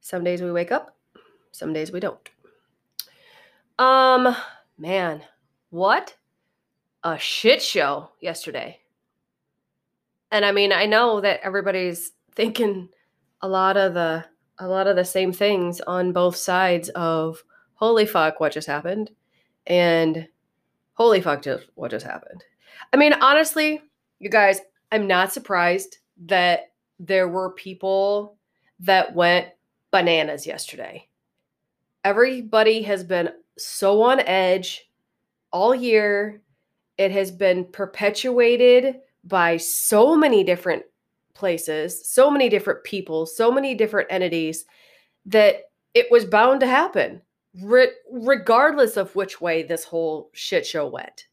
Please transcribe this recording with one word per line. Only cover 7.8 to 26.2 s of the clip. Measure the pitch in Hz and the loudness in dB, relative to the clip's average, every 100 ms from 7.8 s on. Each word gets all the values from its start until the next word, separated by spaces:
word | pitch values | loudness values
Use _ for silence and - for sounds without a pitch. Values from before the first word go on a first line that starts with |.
| 143 139 170 _ | -2 -4 -10 _
yesterday. | 170 165 - 139 - - _ _ _ _ _ _ _ _ _ _ _ _ _ _ _ | -12 -10 -12 -12 -12 -16 _ _ _ _ _ _ _ _ _ _ _ _ _ _ _
And | 214 | 0
I | 202 | 0
mean, | 202 202 | 2 0
I | 185 208 | 0 2
know | 214 240 214 | 2 2 0
that | 202 - | -2 -2
everybody's | 190 196 190 190 180 170 - _ _ - | -4 -6 -4 -4 -6 -8 -14 _ _ -6
thinking | 226 220 220 196 180 _ _ _ _ _ | -6 -2 -4 -4 -10 _ _ _ _ _
a | 196 | -4
lot | 190 190 196 | 0 2 2
of | 190 | 0
the, | 175 165 160 165 _ _ _ | 0 -4 -4 -10 _ _ _
a | 185 | -6
lot | 190 190 | -2 0
of | 180 | 0
the | 180 | 0
same | 190 185 | 0 -2
things | 185 208 202 175 175 | 0 0 0 -2 -6
on | - 180 180 | -6 -4 -2
both | 175 180 180 | 0 0 0
sides | - 180 185 175 170 | -4 0 0 0 -4
of | - 165 160 160 160 _ _ _ _ | -6 -2 -2 -4 -8 _ _ _ _
"Holy | 220 226 208 | 0 2 2
fuck, | 190 156 156 | 0 0 0
what | 160 | -4
just | 156 156 | -4 -8
happened?" | 147 165 202 214 _ _ _ _ _ - | -8 -6 -8 -8 _ _ _ _ _ -2
and | 175 175 165 160 160 160 _ _ _ _ _ _ | 0 2 2 0 -2 -10 _ _ _ _ _ _
"Holy | _ 233 202 | _ 4 4
fuck, | 175 143 | 0 -4
just, | 143 127 - - | -4 -8 -10 -12
what | - | -10
just | 107 - | -8 -10
happened?" | - - - _ _ _ - - | -14 -16 -20 _ _ _ -20 -4
I | 262 | 2
mean, | 294 | 4
honestly, | 294 262 285 302 - 302 302 _ _ _ _ | 4 4 4 2 0 -2 -4 _ _ _ _
you | 202 | -2
guys, | 214 202 196 - _ _ | 2 4 2 -4 _ _
I'm | 220 202 | -4 0
not | 185 185 | 0 0
surprised | 170 - 185 175 180 190 - _ _ | -4 -6 -2 0 -2 -6 -20 _ _